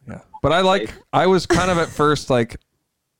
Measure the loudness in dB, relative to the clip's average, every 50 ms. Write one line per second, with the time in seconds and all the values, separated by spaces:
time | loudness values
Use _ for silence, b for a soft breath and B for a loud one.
0 | _ -20 -20 -20 -20 _ -12 -6 -2 -2 0 2 2 2 0 0 -2 -6 -12 -16
1 | -10 _ -2 0 2 4 2 2 2 0 0 0 2 0 0 0 -2 -2 -2 0
2 | 0 0 0 0 -2 0 0 0 0 -2 -6 -16 _ _ _ _ _ _ _ _
3 | _ _ _